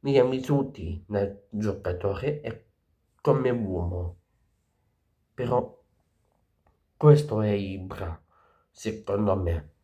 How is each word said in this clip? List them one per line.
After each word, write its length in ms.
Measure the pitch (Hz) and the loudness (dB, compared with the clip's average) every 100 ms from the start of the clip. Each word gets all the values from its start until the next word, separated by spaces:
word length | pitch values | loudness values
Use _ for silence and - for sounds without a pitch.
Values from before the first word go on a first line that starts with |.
| 139 | 4
li 120 | 135 | 4
ha 80 | 127 | 4
vissuti 760 | 131 127 143 - - 85 - - | 0 0 0 0 -6 -10 -10 -4
da 260 | 104 101 - _ | -2 -2 -4 _
giocatore 920 | 104 107 92 - 90 101 98 135 151 | -6 -4 -4 -6 -4 -4 -4 -4 -6
e 240 | - - _ _ _ _ _ _ | -8 -12 _ _ _ _ _ _
come 280 | - 143 127 | 0 2 2
uomo. 640 | 123 104 90 87 87 87 - _ _ _ _ _ _ _ _ _ _ _ | -2 -2 -4 -4 -4 -8 -10 _ _ _ _ _ _ _ _ _ _ _
Però 480 | - 120 123 - - _ _ _ _ _ _ _ _ _ _ _ _ | -8 0 0 -2 -12 _ _ _ _ _ _ _ _ _ _ _ _
questo 420 | 151 147 - 107 | 8 8 6 -2
è 120 | 107 | 0
Ibra, 720 | 101 98 95 92 - 90 82 _ _ _ _ _ | 0 -2 -8 -10 -10 -10 -10 _ _ _ _ _
secondo 680 | - 110 107 - 101 104 95 | -10 -8 -8 -4 0 2 0
me. 340 | 87 85 - _ | 0 -2 -6 _